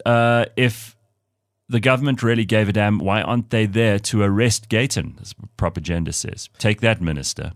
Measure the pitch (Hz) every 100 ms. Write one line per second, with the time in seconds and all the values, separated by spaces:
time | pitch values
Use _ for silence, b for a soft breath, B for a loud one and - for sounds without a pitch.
0 | - 117 117 120 - - 127 - - _
1 | _ _ _ _ _ _ - 117 131 127
2 | 143 127 117 117 101 110 101 104 104 104
3 | 95 104 87 120 110 113 107 107 113 101
4 | 107 110 101 101 120 - - 110 135 -
5 | - - - - - - 82 85 80 85
6 | 78 - - - - - - 107 113 113
7 | 85 69 67 - 71